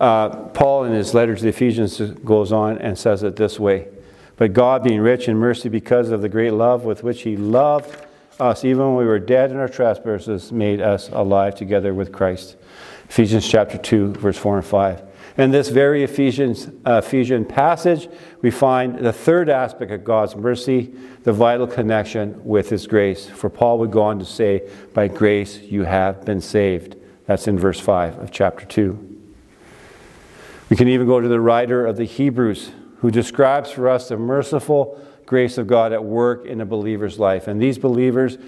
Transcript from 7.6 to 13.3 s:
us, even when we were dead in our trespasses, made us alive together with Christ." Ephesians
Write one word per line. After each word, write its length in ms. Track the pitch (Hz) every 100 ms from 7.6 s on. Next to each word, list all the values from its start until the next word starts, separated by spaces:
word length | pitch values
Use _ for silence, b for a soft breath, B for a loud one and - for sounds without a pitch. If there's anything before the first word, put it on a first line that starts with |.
| 147 147 - - - B B -
us, 240 | 127 110
even 220 | 131 131 135
when 80 | 127
we 100 | 117
were 120 | 107
dead 320 | 92 127 135
in 60 | 131
our 120 | 131
trespasses, 840 | 131 120 101 113 104 113 98 -
made 300 | 117 104 101
us 260 | 104 101 -
alive 440 | - 101 98 98 101
together 400 | 98 104 98 95
with 180 | 92
Christ." 440 | - 95 92 - - B B B B B
Ephesians 400 | - 107